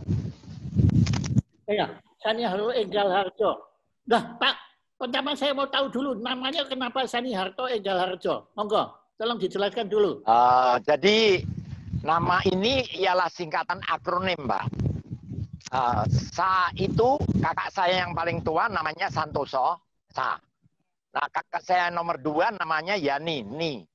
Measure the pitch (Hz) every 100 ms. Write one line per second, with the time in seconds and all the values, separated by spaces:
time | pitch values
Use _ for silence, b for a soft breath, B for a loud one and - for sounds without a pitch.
0 | - - - - - - - - - -
1 | - - - - - _ - 208 156 -
2 | _ _ 214 226 240 208 214 240 202 202
3 | 202 190 185 - 202 117 - _ _ _
4 | - 233 233 - 262 247 - _ _ -
5 | 247 269 277 294 285 269 277 262 277 233
6 | 277 214 240 254 262 302 269 262 247 262
7 | 247 240 254 196 190 190 254 233 196 185
8 | 180 180 185 127 - - 208 208 117 -
9 | _ - 220 233 180 190 202 220 208 208
10 | 202 113 - 117 123 127 127 123 110 147
11 | 180 214 220 185 - - - - - -
12 | 147 165 170 180 190 185 214 269 226 170
13 | 190 180 170 - 165 175 156 175 - 165
14 | - 180 185 165 131 98 117 - - -
15 | - - - - - - - 127 120 113
16 | 110 - - - 185 190 175 - 190 -
17 | 240 285 - - 160 165 180 - 180 185
18 | 180 165 170 170 165 160 220 185 156 156
19 | 185 147 156 147 135 135 139 170 _ _
20 | _ - 123 78 _ _ _ _ _ _
21 | _ 139 143 - - 170 - 180 175 175
22 | 170 156 139 151 202 202 160 156 165 208
23 | 147 143 165 151 101 143 165 123 82